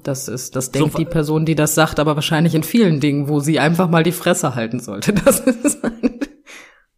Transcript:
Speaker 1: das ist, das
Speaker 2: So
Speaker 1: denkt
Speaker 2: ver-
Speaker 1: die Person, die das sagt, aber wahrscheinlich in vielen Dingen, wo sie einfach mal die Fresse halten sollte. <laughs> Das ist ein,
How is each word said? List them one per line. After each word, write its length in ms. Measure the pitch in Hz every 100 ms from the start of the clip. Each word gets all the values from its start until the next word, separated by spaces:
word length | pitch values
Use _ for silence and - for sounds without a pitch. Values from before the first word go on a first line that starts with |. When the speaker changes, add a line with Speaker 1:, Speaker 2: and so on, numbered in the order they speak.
Speaker 1:
das 240 | - 135 -
ist, 280 | 123 - 131
das 100 | -
Speaker 2:
So 40 |
Speaker 1:
denkt 200 | 139 151
Speaker 2:
ver- 40 | 147
Speaker 1:
die 80 | 160
Person, 400 | 165 151 156 160
die 100 | 151
das 200 | 151 -
sagt, 240 | 151 -
aber 160 | 151 151
wahrscheinlich 400 | - 156 170 160
in 80 |
vielen 360 | 156 233 196 147
Dingen, 280 | 147 143 143
wo 100 | 151
sie 180 | 143 143
einfach 300 | 147 170 175
mal 140 | 165
die 80 | 165
Fresse 440 | 165 175 180 147 117
halten 240 | 113 123
sollte. 340 | 110 101 -
<laughs> 100 | 202 180
Das 140 | -
ist 420 | 262 233 294 -
ein, 360 | 226 - - - 285 - - - - _ _